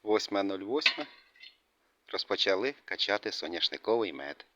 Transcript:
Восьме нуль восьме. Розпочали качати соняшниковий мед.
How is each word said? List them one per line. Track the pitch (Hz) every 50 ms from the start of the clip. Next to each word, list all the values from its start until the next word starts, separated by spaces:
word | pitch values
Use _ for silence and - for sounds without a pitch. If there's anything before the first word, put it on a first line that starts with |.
| - 107
Восьме | 107 104 - - 104 98
нуль | 98 98 98 95 98
восьме. | 101 127 151 156 - - - 147 - - - _ _ _ - - - _ _ _ _ _ _ _ _ _ _ _ -
Розпочали | - 95 - - 101 - - 101 95 95 113 139 143 - _
качати | - 92 - - - 101 104 - 110
соняшниковий | - - - 80 85 82 - - - 69 - - 113 117 110 92
мед. | 71 69 69 71 71 _ - _ _